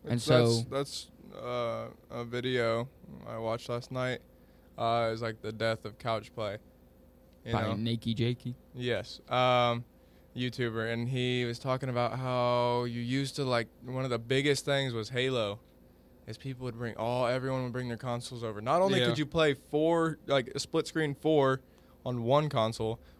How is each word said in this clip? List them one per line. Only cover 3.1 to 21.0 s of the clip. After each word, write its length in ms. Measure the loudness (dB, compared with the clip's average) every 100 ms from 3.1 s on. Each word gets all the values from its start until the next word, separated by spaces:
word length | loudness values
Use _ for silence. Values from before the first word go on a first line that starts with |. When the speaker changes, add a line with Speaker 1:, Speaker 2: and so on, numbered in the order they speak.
| -16 -12
Speaker 2:
I 100 | -6
watched 300 | -4 -4 -4
last 200 | -8 -6
night. 300 | -4 -2 -4 -10 -20 -20 -20 -20 -4
Uh, 280 | 0 2 0
it 40 |
was, 100 | -2
like, 180 | -6 -6
the 100 | -10
death 320 | -2 0 0 -6
of 120 | -8
couch 360 | -4 -4 -4
play. 240 | -8 -6 -8 -14 -20 -20 -20 -20 -20 -20 -16
You 80 | -4
Speaker 1:
By 100 | -2
Speaker 2:
know? 120 | 0
Speaker 1:
Nakey 400 | 0 -2 -2 -2
Jakey? 420 | 0 0 0 -8 -12 -14
Speaker 2:
Yes. 460 | -8 -2 -2 -4 -14 -2
Um, 540 | 2 4 6 4 0 -4 -20 -20 -20 -14 -6
YouTuber, 560 | -6 -2 -4 -2 -2
and 160 | -2 -2
he 360 | -2 0 0
was 140 | -2 -4
talking 300 | -4 -2 -2
about 300 | 0 0 -2
how 680 | -2 0 2 2 2 0
you 160 | -2 -4
used 360 | -2 -2 -2 -4
to, 80 |
like, 240 | 0 0 -2 -10
one 200 | -8 -6
of 60 | -2
the 80 | -2
biggest 460 | 2 2 4 2
things 280 | 2 0 0
was 160 | -4 -4
Halo, 520 | -2 0 0 -2 -4 -12 -20 -20 -20 -20 -20 -14
is 100 | -12
people 260 | -10 -8 -8
would 100 | -6
bring 160 | -8 -4
all, 300 | -2 0 2
everyone 360 | 0 -2 -2
would 80 | -4
bring 160 | -4 -6
their 80 | -6
consoles 480 | -4 -4 -6 -8
over. 160 | -8 -4
Not 200 | 0 2
only 180 | 4 4
Speaker 3:
Yeah. 60 | 4
Speaker 2:
could 120 | 2
you 80 | 0
play 280 | 4 4
four, 640 | 2 0 2 4 4 2 -2 2
like, 220 | 2 2
a 40 | -6
split 260 | -2 -2 0
screen 280 | 0